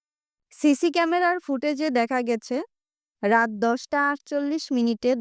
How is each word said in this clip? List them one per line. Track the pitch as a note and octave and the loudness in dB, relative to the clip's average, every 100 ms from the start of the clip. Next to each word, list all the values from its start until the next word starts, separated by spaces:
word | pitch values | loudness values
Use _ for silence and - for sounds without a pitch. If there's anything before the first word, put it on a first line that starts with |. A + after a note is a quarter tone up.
| _ _ _ _ _ | _ _ _ _ _
সিসি | - D4+ C#4 F4 | 0 2 4 2
ক্যামেরার | E4+ E4 F4 F4 F4+ | 2 2 2 2 0
ফুটেজে | - C4+ D4 C#4 D#4 | -2 -2 -2 -2 0
দেখা | B3 A#3 C4 | 0 0 -2
গেছে, | A#3+ A#3 - B3+ G#4 _ _ _ _ _ | -2 -4 -2 -6 -6 _ _ _ _ _
রাত | G3+ A3+ A3+ G#3+ | 2 2 2 0
দশটা | A#3 A#3+ - D4 C#4+ | 0 -2 -2 -2 0
আটচল্লিশ | C#4+ - C#4+ C#4+ D#4 - | -2 -4 -4 -2 -4 -2
মিনিটে | B3+ A#3 A3+ A#3+ B3 | 0 0 0 0 0